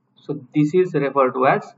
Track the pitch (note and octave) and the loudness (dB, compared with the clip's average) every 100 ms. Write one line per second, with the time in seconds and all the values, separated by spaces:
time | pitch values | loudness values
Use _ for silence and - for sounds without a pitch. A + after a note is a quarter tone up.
0 | _ _ - D3+ B2+ D3+ D3+ F#3 F#3 D3 | _ _ -14 -12 -6 -2 0 2 0 -2
1 | C#3 C3+ C3 B2+ B2+ G3+ - | -2 0 0 2 0 0 -4